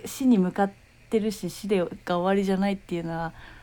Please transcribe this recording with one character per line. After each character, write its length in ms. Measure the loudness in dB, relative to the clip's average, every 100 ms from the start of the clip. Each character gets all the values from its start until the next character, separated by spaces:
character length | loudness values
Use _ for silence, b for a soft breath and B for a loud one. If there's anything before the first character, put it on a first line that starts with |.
| -6
死 200 | 0 4
に 140 | 6
向 120 | 4
か 120 | 2
っ 80 | -2 -2 -20 -20 -2
て 80 | 0
る 120 | 0
し、 180 | -4 -8
死 180 | -8 -2
で 120 | 0
が 380 | 0 -6 -4 0
終 80 | 2
わ 80 |
り 100 | 2
じ 80 | 2
ゃ 60 | 2
な 140 | 0
い 20 |
っ 40 | -2
て 180 | -6 -6
い 60 |
う 40 | -4
の 60 |
は 220 | -6 -6 b b b